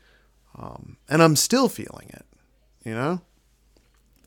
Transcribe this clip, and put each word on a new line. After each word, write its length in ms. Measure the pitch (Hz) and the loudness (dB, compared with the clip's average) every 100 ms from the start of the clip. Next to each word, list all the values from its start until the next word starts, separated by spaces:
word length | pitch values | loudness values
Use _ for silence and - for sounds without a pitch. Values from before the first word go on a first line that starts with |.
| _ _ _ _ _ | _ _ _ _ _
Um, 420 | - - - - - - | -18 -16 -16 -20 -20 0
and 120 | 156 | 4
I'm 140 | 160 147 | 6 4
still 320 | - 254 247 | 2 2 2
feeling 400 | - - - - | -2 -14 -16 -20
it, 160 | - - _ _ _ _ _ | -20 -20 _ _ _ _ _
you 100 | 113 | -10
know? 260 | 113 147 180 - _ _ _ _ _ _ _ _ _ | -6 -4 -6 -10 _ _ _ _ _ _ _ _ _